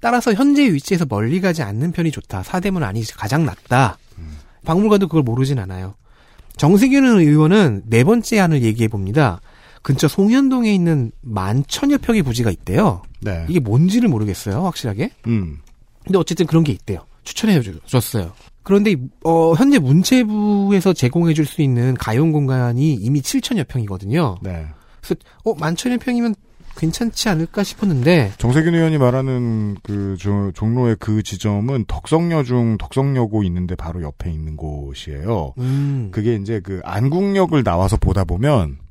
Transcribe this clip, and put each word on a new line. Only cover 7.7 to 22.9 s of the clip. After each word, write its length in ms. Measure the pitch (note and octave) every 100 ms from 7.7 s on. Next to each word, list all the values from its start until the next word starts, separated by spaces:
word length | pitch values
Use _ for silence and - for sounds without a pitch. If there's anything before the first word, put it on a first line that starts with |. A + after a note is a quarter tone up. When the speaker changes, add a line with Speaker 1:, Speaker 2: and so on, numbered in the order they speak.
| G2+ A2
Speaker 1:
네 180 | A2+
번째 340 | C3+ A#3+ G#3+ A3
안을 220 | F3+ D3+
얘기해 260 | A#2 A2 A2
봅니다. 520 | G2+ F#2+ A#2 C#3 F2+ - - - -
근처 260 | - C3+ D#3
송현동에 640 | - G3 B3 C#4 B3+ A3+
있는 400 | G3+ E3+ D#3 A2+ -
만 440 | B2+ G#2 F#2+ A2+ C#3+
천여 320 | - C#4+ C#4+
평의 240 | - A3+
부지가 280 | C#3 A2+ A2+
있대요. 520 | F2 - - G#3 F#2+ - -
Speaker 2:
네. 260 | G#2+ F2 E2
Speaker 1:
이게 120 | F3
뭔지를 480 | A#2 A2+ F3 A3 A#3
모르겠어요, 560 | A#2+ G#2 F2+ - G2
확실하게. 460 | F#3 - B2 G2+ F#3 _ A2
Speaker 2:
음. 320 | A#2 F2+ C#2+ - - - _
Speaker 1:
근데 140 | - F#3+
어쨌든 280 | E3 E3 E3+
그런 180 | D#3+
게 80 | D#3
있대요. 340 | G2+ - F2+ - -
추천해 360 | - - A3 F3
주-, 200 | A2 E2+ -
줬어요. 460 | B2+ - A2+ F2 - - -
그런데, 320 | - G2 G#2 B2 B2 _
어, 300 | D#3+ E3 D#3+
현재 240 | E3 C4+ C#4+
문체부에서 1120 | C3 D3+ F#3+ B3+ A3+ G#3+ G#3 G3+ G3 G3+ F#3+
제공해 400 | F3+ B2 E3 E3+
줄 140 | D#3 D3
수 160 | -
있는 320 | C#3+ B2 B2
가용 380 | B2+ - A2+ D#3+
공간이 640 | D3+ C#3 B2+ B2 A#2+ D3+